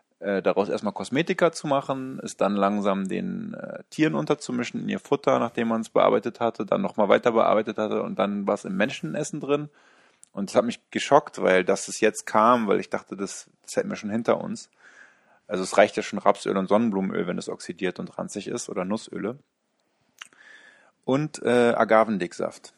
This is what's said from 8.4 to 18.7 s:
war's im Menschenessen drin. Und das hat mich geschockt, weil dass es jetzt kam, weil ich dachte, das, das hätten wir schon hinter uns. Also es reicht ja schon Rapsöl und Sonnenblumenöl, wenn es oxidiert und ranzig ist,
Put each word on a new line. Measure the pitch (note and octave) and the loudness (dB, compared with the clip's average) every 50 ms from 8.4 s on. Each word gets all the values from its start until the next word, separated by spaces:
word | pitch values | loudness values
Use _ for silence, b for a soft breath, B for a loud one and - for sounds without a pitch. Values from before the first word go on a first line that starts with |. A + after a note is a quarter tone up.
| G2 | 0
war's | G2+ G#2 - - | 0 -2 -2 -2
im | G2 F#2+ F#2+ | -4 -2 -2
Menschenessen | G#2 C#3 C#3 - - - D#2 - D3+ - - D3+ | -2 -2 -4 -6 -8 -8 -6 -6 -6 -6 -8 -6
drin. | C#3 C3 C#3+ D3 D3+ D3 b b b b b b b b b b b b - | -2 -2 -2 -2 -2 -6 b b b b b b b b b b b b -10
Und | G2 G2 - | -8 -8 0
das | - | 2
hat | G#2 G#2+ | 2 2
mich | A#2+ - - _ _ | 2 -2 -8 _ _
geschockt, | - A2 - - C#3 D3+ - - - G2 F#2 | -6 -6 2 4 4 4 4 2 -2 0 4
weil | F#2 F#2 F2+ F#2 | 4 4 4 4
dass | F2+ G2 - - - | 2 0 -2 -4 -8
es | - - | -4 0
jetzt | A2 A2+ - - - | 0 0 0 -2 -4
kam, | - - A2 A2 A#2 B2+ A#2+ A2+ | 0 2 4 6 6 6 4 4
weil | G2 - F#2+ | 2 0 0
ich | F#2+ - | -2 -4
dachte, | - - - - - | -6 -8 -8 -10 -8
das, | F#2+ G2+ F#2 - - - _ _ _ _ | -8 -8 -8 -8 -12 -16 _ _ _ _
das | - - | -6 -4
hätten | G#2 F#2+ G2+ | -4 -4 -4
wir | G2+ | -6
schon | - A2 G#2 | -8 -6 -6
hinter | G#2+ A#2 A#2 B2 A2 - | -4 -2 0 0 0 0
uns. | F2+ F#2+ A2 - - - b b b b b b b b b b b b b b b - | -2 -6 -8 -10 -12 -16 b b b b b b b b b b b b b b b -6
Also | F#2 F#2 F#2 | -4 -4 -2
es | - - | 2 4
reicht | G2 G2+ G2 - A2 | 4 4 4 2 -2
ja | - | -6
schon | - - F#2+ | -4 -4 0
Rapsöl | - G2+ G2 - - G#2 G2 | 2 2 2 2 0 -2 -2
und | G2 F#2+ F#2+ | 0 2 2
Sonnenblumenöl, | G#2 A2 A#2+ A2+ G2 F#2+ F#2+ F#2+ F2 F2+ F2+ | 2 2 4 2 0 0 -2 -2 -2 -2 -2
wenn | F2+ F2+ | -4 -4
es | F#2 F2+ F#2 | -6 -6 -8
oxidiert | F2+ - - - F2 - G2 F2+ - - | -10 -10 -10 -12 -8 -4 -4 -4 -4 -6
und | F#2 E2+ - | -10 -10 -8
ranzig | - F#2 F#2+ - G#2 F#2+ - | -10 -10 -8 -8 -10 -8 -8
ist, | A2 - - - | -8 -8 -8 -8